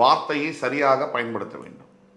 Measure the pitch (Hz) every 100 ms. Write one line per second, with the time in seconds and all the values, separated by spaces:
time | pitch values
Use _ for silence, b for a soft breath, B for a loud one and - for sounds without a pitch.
0 | 123 156 - 151 151 151 127 139 139 131
1 | 143 123 117 110 95 - - - - _
2 | _